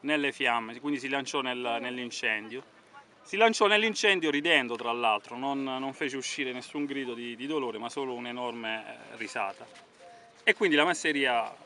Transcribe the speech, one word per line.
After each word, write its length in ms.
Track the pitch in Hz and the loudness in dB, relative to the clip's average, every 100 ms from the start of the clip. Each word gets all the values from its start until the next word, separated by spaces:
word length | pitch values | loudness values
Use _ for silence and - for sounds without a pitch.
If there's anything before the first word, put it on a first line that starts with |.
nelle 320 | 139 151 143 | 2 2 2
fiamme, 480 | 131 131 117 113 117 | 2 2 2 0 -6
quindi 180 | 139 143 | -4 -4
si 100 | 135 | -2
lanciò 320 | 139 131 147 | -4 -2 -2
nel, 380 | 127 123 123 117 | -2 -2 -2 -2
nell'incendio. 960 | 123 123 120 - 120 107 107 123 - - _ - - _ | -4 -6 -8 -4 -2 -2 -4 -12 -14 -20 _ -20 -20 _
Si 140 | - 196 | -8 4
lanciò 300 | 226 220 208 | 4 6 4
nell'incendio 640 | 208 220 208 214 190 160 | 6 4 2 4 4 4
ridendo, 440 | 143 156 156 123 | 2 4 4 4
tra 160 | 117 117 | -4 -2
l'altro, 460 | 117 120 104 - 120 | 0 2 2 -2 -6
non, 260 | 135 139 | -4 -4
non 300 | 135 131 135 | -4 -6 -6
fece 240 | 135 147 135 | -4 -4 -4
uscire 340 | 127 - 131 | -8 -6 -6
nessun 320 | 127 120 147 | -6 -8 -6
grido 300 | 143 139 127 | -4 -4 -6
di, 220 | 117 120 117 | -6 -8 -8
di 100 | 135 | -4
dolore, 320 | 156 127 107 | -2 -2 -4
ma 100 | 117 | -6
solo 260 | 143 135 | -6 -6
un'enorme, 720 | 123 120 120 123 117 113 110 110 | -6 -8 -6 -6 -6 -4 -6 -8
eh, 300 | 113 113 113 | -16 -16 -12
risata. 500 | 113 120 101 98 120 - - _ - - - - | -8 -4 -4 -6 -16 -20 -20 _ -20 -20 -20 -4
E 120 | - | 0
quindi 220 | 208 202 151 | 4 4 6
la 80 | |
masseria 680 | 160 175 165 143 135 120 110 - | 6 4 2 2 4 2 0 -6